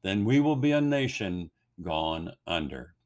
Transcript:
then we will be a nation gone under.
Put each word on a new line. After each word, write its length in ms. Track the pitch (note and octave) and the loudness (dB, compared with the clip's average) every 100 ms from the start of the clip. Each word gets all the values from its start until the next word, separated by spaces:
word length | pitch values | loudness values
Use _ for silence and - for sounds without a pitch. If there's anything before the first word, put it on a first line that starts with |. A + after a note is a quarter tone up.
then 240 | F#2+ G2+ | 0 0
we 160 | G#2 C3+ | 4 4
will 160 | D3 D3 | 4 2
be 160 | D3 | 2
a 80 | D3 | 2
nation 680 | D3 C#3+ C3 - G2 F2+ E2+ _ _ - | 2 2 0 -2 -4 -4 -8 _ _ -12
gone 500 | D#2+ D#2+ D#2+ D#2+ E2 - - | -4 -2 0 -2 -6 -12 -6
under. 480 | E2+ D2 C2+ - _ | -4 -4 -8 -14 _